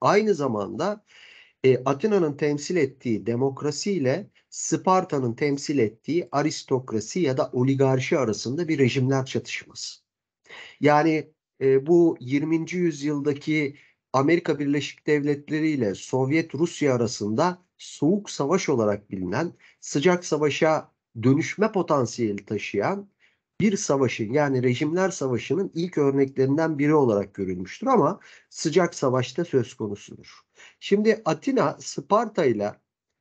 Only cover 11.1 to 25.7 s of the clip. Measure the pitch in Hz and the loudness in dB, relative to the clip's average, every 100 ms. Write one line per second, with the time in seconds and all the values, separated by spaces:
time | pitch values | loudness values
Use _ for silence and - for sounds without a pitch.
11.1 | 156 139 _ _ - 135 135 143 175 165 | 0 -2 _ _ -2 2 2 4 4 4
12.1 | 165 127 143 156 160 160 180 175 143 143 | 2 -2 -2 0 -2 -2 -2 -2 -2 -4
13.1 | 147 143 139 156 156 143 - _ _ _ | -2 -2 -2 -2 -2 -2 -6 _ _ _
14.1 | 127 143 170 170 147 143 143 - - - | 0 2 2 2 -2 0 -2 -4 -6 0
15.1 | 151 143 143 143 151 156 143 107 95 - | 0 0 -2 -4 -2 -2 0 -2 -4 -4
16.1 | 131 131 160 165 135 170 - 143 123 110 | -2 0 0 -2 -2 -2 0 0 2 0
17.1 | - 104 113 175 180 _ _ - - 143 | -2 -4 0 0 -2 _ _ -20 -2 0
18.1 | 202 208 - 139 185 175 131 107 101 - | 0 -2 -6 0 0 0 0 2 0 -6
19.1 | 98 90 110 170 - _ _ - 151 170 | -8 -4 -4 -4 -8 _ _ -6 2 4
20.1 | 180 - 151 151 131 160 156 - _ _ | 2 0 0 0 2 2 2 -4 _ _
21.1 | 117 117 139 - - 214 196 170 147 117 | 0 2 4 2 -2 0 0 0 2 0
22.1 | - 113 101 - 104 - - 135 202 202 | -2 -4 -4 -6 -6 -4 -2 -2 -2 -8
23.1 | _ _ _ _ - 202 196 - 139 123 | _ _ _ _ 0 0 0 0 2 2
24.1 | - 107 139 143 131 127 123 151 175 190 | 0 -2 0 0 2 0 0 0 0 -2
25.1 | 185 135 117 - 156 190 | -2 -2 -2 -2 -2 -2